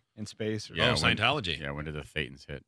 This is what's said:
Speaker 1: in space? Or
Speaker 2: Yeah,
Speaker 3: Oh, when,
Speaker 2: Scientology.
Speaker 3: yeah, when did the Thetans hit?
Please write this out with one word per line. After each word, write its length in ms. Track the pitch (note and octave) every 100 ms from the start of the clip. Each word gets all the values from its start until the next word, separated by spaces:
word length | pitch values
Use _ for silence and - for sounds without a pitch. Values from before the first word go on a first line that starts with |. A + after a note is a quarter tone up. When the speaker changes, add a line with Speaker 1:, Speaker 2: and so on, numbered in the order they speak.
| _ -
Speaker 1:
in 100 | G#2+
space? 440 | - A2 A2 -
Or 40 |
Speaker 2:
Yeah, 200 | E2 A#2 A#2
Speaker 3:
Oh, 60 |
when, 140 | A#2 A2
Speaker 2:
Scientology. 420 | A2+ D3 F#2 D2
Speaker 3:
yeah, 100 | C#2+
when 140 | C#2+ D2+
did 80 |
the 60 | D2+
Thetans 440 | C#2 - C2+ C2+ -
hit? 180 | C#2+